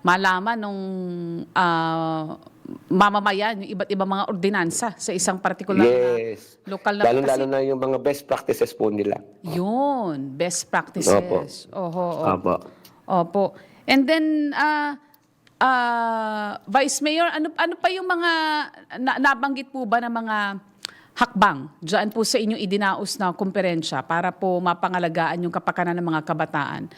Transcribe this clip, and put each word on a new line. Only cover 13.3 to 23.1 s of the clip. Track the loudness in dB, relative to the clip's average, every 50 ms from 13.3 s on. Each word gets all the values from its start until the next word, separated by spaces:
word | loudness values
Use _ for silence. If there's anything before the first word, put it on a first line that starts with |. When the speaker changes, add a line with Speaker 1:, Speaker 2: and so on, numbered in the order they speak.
| 0 0 0 0 -2 -8 -20 -20 -20 -16 0
Speaker 1:
And | 2 4 4 4 4
then, | 2 2 2 0 0 0 0 -2 0
ah, | 0 0 0 0 0 -2 -4 -6 -8 _ _ _ _ _ _ _ _ _ _ _ _
ah, | 2 4 4 4 2 0 0 0 0 0 -2 -2 -2 -4 -4 -4 -4 -6 -8 -10 _
Vice | 0 2 2 4 4 0 -2
Mayor, | 0 0 2 2 0 0
ano, | 0 -2 -4 -4 -2
ano | -2 -2 -2 -2
pa | -2 -2 -2
yung | -2 -2 -2
mga | -2 -2 0 2 0 2 2 2 0 0 -2 -2 -4 -10 -20 -20 _ -10 -4
na-, | -2 0 0 4
nabanggit | 4 2 4 2 0 -4 -2 -4 -6 -8
po | -6 -6 -2
ba | 2 2 2
na | 2 0
mga | -4 -4 -4 -2 -2 -2 -2 -2 -4 -8 -12 _ _ _ -16 -16 -16 -16 -20 _ _
hakbang | 0 0 0 4 4 4 4 4 2 -8 -12 -14 _
dyan | -6 0 0 0 0 0
po | 0 0 0
sa | 2 2 0
inyong | 2 0 -2 -2
idinaos | -2 -2 0 2 2 2 0 0 -4 -6